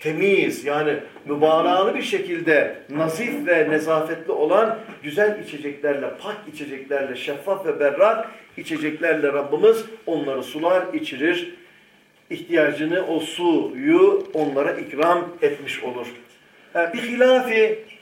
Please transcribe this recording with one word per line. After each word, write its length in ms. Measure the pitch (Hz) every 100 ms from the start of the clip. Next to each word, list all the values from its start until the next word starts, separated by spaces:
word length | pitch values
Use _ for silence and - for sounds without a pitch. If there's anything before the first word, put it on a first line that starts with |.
Temiz, 640 | 151 156 196 185 139 -
yani 300 | 139 147 151 139 - - -
mübalağalı 680 | 147 156 160 160 180 202
bir 80 | -
şekilde 720 | - 190 - 170 165 147 - - -
nazif 560 | 143 160 160 240 - 160
ve 240 | 170 151
nezafetli 640 | 156 156 156 160 160 -
olan 460 | 151 151 190 226 - - -
güzel 400 | 147 151 208 -
içeceklerle, 680 | - 147 139 139 147 139 127 -
pak 140 | 190 208 156
içeceklerle, 640 | 143 139 131 135 139 135 123
şeffaf 500 | - 139 190 196 165
ve 140 | 143
berrak 480 | 143 143 202 220 - - - -
içeceklerle 680 | - 160 151 151 165 151 143
Rabbimiz 580 | 143 143 151 208 226 - - -
onları 360 | 160 139 131
sular, 400 | - 151 170 185 175
içirir. 640 | 156 - 127 156 175 - - - _ _ _ _ _ -
İhtiyacını, 760 | 170 - 165 147 143 156 180 165
o 140 | 160
suyu 1080 | 151 - 175 151 - 127 143 170 196 - -
onlara 380 | 156 147 135 156
ikram 560 | - - 135 165 175 - -
etmiş 400 | 147 143 139 127
olur. 240 | 131 123 117 - - _ _ _ _
Yani 180 | 175 170
bir 60 | 233
hilafi 800 | 233 240 254 254 247 220 220 214 - -